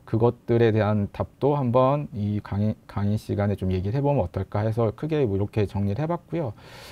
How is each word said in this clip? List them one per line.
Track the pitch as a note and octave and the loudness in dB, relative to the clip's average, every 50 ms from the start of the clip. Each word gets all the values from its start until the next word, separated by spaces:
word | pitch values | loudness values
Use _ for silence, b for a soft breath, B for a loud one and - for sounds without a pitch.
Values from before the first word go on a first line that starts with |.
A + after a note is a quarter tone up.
| b | b
그것들에 | - - A2 A#2 B2 A#2+ - _ - A#2 A#2 A#2 A2+ G#2 | -2 0 2 2 2 2 0 _ 2 2 4 4 4 4
대한 | A2 G#2 G#2 G#2+ G#2 G2+ G2 - | 4 2 2 2 0 -2 -2 -4
답도 | - G2 - - - - C#3 D3 | -6 -8 -8 -6 -2 0 0 0
한번 | D3 C3+ A#2+ A2+ C3 B2+ C3 C#3+ D3+ D3 - - | 0 0 2 2 4 4 4 2 0 -2 -6 -6
이 | G#2 G#2 G#2 G#2 G#2 - | -4 -2 -2 -2 -4 -4
강의, | - G2 G2+ G#2 G#2+ A2 - - - | -4 -2 0 0 0 -2 -4 -8 -10
강의 | - G2 G2+ G2+ - | -6 -2 0 0 0
시간에 | G#2+ - - A2 G2 G2+ G#2 G2+ | -2 -2 -4 -2 0 0 0 0
좀 | - F#2+ F#2 | 0 -2 -2
얘기를 | F#2 F#2 F2+ G2+ G#2 | 0 0 -2 -2 -2
해보면 | C#3+ C#3 C#3+ C#3+ C3 F#2 | 0 0 0 2 0 0
어떨까 | F2 - F#2+ F#2+ - - G#2 | -2 -2 -6 -6 -4 -2 -2
해서 | G#2+ A2 A2 A#2 A#2+ G#2+ - | -2 0 0 0 0 0 -2
크게 | - - D3+ D#3+ D3+ C#3 | -4 -4 -2 0 0 0
뭐 | G#2+ G2 | 0 0
이렇게 | F#2+ G#2 G2+ - A2 G#2 | 0 -2 -2 0 0 -2
정리를 | F#2 - G2+ G2+ G2+ G2+ A#2+ D3+ | 0 0 -2 -2 -2 -2 -2 -2
해봤고요. | D#3+ F3 E3+ - - D#3+ E3 D#3 A2+ G#2 B B B B B B B | -4 -4 -6 -6 -6 -6 -4 -4 -4 -6 B B B B B B B